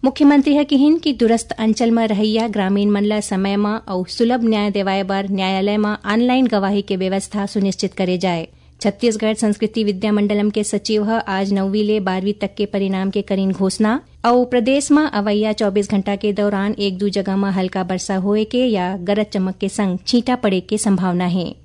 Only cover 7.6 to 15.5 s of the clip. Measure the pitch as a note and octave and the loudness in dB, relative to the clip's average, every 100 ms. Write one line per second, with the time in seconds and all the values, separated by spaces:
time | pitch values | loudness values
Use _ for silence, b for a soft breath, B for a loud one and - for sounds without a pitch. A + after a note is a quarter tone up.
7.6 | G3 F#3 G3 - F#3 F3+ F#3 E3+ D#3+ b | -2 0 -4 -2 -2 0 0 -2 -6 b
8.6 | b b - G3+ A#3+ G#3+ G#3+ A3 G#3+ G3+ | b b -4 0 -2 0 -2 0 0 0
9.6 | G#3+ A3 G#3 F#3 G#3+ G#3 G#3 G#3 G#3 G#3 | -2 -2 -2 -2 0 0 2 0 0 -2
10.6 | G#3 G#3 G#3 G#3+ G#3 A3+ - F#3+ G3 G3 | -2 -4 -2 -2 0 -2 -2 -4 0 0
11.6 | G3 G#3 G#3 G#3+ F#3+ F#3 F#3+ G#3 G3 - | 0 0 0 0 0 -2 -2 -4 -6 -4
12.6 | G3+ G3+ G3 F#3+ F#3+ G3+ G3+ F#3+ F#3+ F#3+ | -4 -2 -2 -2 -2 -4 -2 -2 0 0
13.6 | F#3+ - G#3+ B3+ b b A#3+ B3 B3 B3 | -2 0 0 0 b b 2 2 2 0
14.6 | A#3 C#4 C#4 D4 D4+ G#3 G3+ G#3 A3 | 2 0 4 2 2 -2 0 0 0